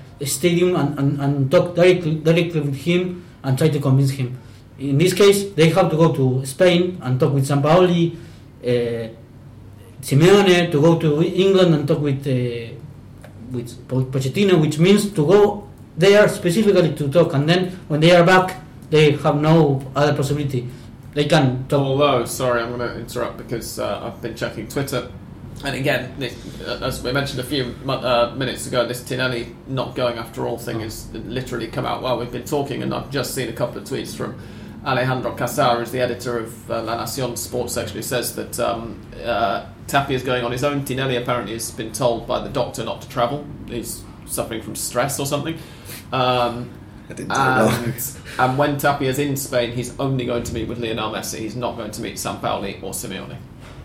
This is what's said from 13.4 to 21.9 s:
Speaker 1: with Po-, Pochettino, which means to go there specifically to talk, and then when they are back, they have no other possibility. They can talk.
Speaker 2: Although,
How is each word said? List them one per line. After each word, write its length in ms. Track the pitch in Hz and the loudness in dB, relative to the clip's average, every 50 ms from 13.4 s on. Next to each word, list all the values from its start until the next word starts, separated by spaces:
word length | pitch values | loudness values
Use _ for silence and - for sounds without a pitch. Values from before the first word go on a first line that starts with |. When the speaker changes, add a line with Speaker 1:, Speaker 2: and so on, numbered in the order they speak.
| - 123 | -14 -10
Speaker 1:
with 380 | 131 120 117 - - - - - | -8 -8 -8 -8 -12 -14 -10 -4
Po-, 160 | 131 131 131 | -2 -2 -2
Pochettino, 560 | 127 - 135 127 131 - - 208 190 180 160 | 0 -2 -2 -2 0 0 2 4 4 6 4
which 180 | 151 151 139 147 | 4 4 2 4
means 320 | 170 196 208 - - - - | 6 6 6 6 4 2 0
to 140 | 156 147 | 2 4
go 420 | 156 196 208 202 208 208 - - - - - - - - | 6 6 6 6 6 4 0 -8 -14 -18 -20 -20 -10 -2
there 320 | 156 170 202 202 208 202 165 | 4 6 8 8 8 8 6
specifically 640 | - - - 175 165 226 208 202 190 185 165 147 135 | 4 0 -2 0 2 2 4 4 6 4 4 2 2
to 140 | - 147 135 | -2 -2 2
talk, 220 | 135 131 120 - - | 4 4 4 4 2
and 140 | 139 143 156 | 0 2 4
then 220 | 175 185 180 175 - - - - | 4 2 2 -2 -4 -8 -6 -4
when 120 | 156 151 | 0 4
they 140 | 156 175 175 | 6 8 8
are 100 | 175 170 | 8 8
back, 360 | 180 185 185 185 - - - - - - - - - | 8 6 6 4 2 -2 -10 -14 -18 -18 -16 -4 2
they 220 | 156 151 156 147 131 | 4 6 6 6 4
have 240 | - - 156 143 147 | 2 2 0 2 2
no 420 | 151 156 160 165 151 143 135 127 - - - | 4 6 6 6 6 6 4 0 -2 -4 0
other 180 | 147 147 147 135 | 2 2 2 2
possibility. 540 | 151 135 131 143 151 143 135 131 123 120 - - - - - - - - - - | 2 0 0 0 -2 -2 -2 -2 -4 -4 -6 -10 -14 -18 -18 -18 -18 -16 -8 -2
They 100 | 147 147 | -2 0
can 420 | 147 165 151 139 127 123 127 - - | 4 4 4 4 4 0 -2 -4 0
talk. 120 | 151 139 | 0 0
Speaker 2:
Although, 440 | 139 135 | 2 2